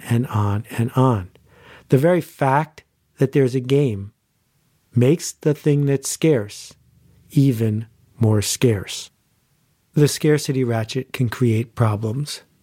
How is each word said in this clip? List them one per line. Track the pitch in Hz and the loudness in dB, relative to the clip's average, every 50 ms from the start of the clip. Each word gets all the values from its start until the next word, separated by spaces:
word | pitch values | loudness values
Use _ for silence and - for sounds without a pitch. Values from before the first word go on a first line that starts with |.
| - - | -4 -2
and | 117 117 127 - | -2 -2 -2 -2
on | - 107 104 101 101 104 113 - | -2 -2 0 0 -2 -4 -6 -8
and | - - 117 123 - | -6 -4 -4 -2 0
on. | - 127 131 120 104 90 87 - _ _ _ _ _ - - - - - _ | 2 2 2 2 0 -4 -8 -14 _ _ _ _ _ -20 -20 -20 -20 -2 _
The | - 127 | 2 2
very | 139 170 180 180 | 4 2 2 0
fact | - - - - 147 135 131 143 160 - _ - - _ _ _ _ _ _ - | -2 -6 -6 -4 -2 0 2 0 0 -4 _ -18 -20 _ _ _ _ _ _ -2
that | 143 131 - | -2 0 2
there's | 151 135 127 120 | 2 2 2 0
a | 135 | -4
game | 123 127 135 139 147 131 107 98 98 104 - _ _ _ _ _ _ _ _ _ _ _ _ _ _ _ _ | -2 0 0 0 2 0 -2 -6 -10 -14 -18 _ _ _ _ _ _ _ _ _ _ _ _ _ _ _ _
makes | 120 123 127 156 175 - - - | 2 4 4 4 2 -2 -8 -14
the | _ - 156 147 | _ -2 -2 -2
thing | - - 156 147 143 143 | 0 0 0 0 2 2
that's | 139 139 139 139 - | 0 0 -2 -4 -6
scarce | - - - 160 151 120 104 101 - - - - - _ _ _ _ _ _ _ _ _ _ _ | -6 -2 0 2 2 2 0 -4 -10 -16 -20 -20 -20 _ _ _ _ _ _ _ _ _ _ _
even | - 147 139 139 127 110 113 110 107 107 113 - _ _ _ _ _ - | 0 2 2 2 2 0 0 -2 -2 -4 -6 -10 _ _ _ _ _ 0
more | 113 110 110 107 | 0 2 2 2
scarce. | 98 - - - - 123 110 98 - - - - - - _ _ _ _ _ _ _ _ _ _ _ _ _ _ _ _ _ | 0 -2 -2 0 0 0 0 0 -4 -8 -12 -14 -14 -16 _ _ _ _ _ _ _ _ _ _ _ _ _ _ _ _ _
The | 156 147 139 | 2 2 2
scarcity | - - - 156 151 147 - - 139 131 127 | 2 0 0 2 2 2 0 -2 -2 -2 -2
ratchet | 117 117 113 110 - - 131 127 - - | 0 -2 -2 -4 -4 -6 -8 -8 -8 -4
can | - 127 113 | -4 -4 -4
create | - - 127 117 110 110 120 - _ | 0 0 0 2 2 0 -2 -4 _
problems. | - 120 110 107 101 110 110 110 135 147 147 - - - _ _ _ | 0 0 0 2 0 -4 -4 -6 -6 -8 -8 -10 -14 -16 _ _ _